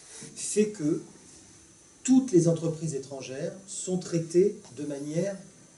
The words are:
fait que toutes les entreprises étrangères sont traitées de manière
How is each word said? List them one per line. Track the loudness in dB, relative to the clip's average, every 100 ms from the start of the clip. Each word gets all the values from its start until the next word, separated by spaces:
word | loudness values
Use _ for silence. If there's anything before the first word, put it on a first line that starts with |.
| -20 -18 -16
fait | -10 -2 2 0
que | 0 -2 -2 -6 -18 -20 -20 -20 -20 -20 -20 -20 -10
toutes | 4 4 6
les | 6 6
entreprises | 2 0 -4 -4 -6
étrangères | -8 -12 -10 -8 -8 -10 -14
sont | -10 -4 -4
traitées | -2 -4 2 4 4 2 -10 -12
de | -8
manière | -8 -4 -2 -2 -6 -14 -20 -20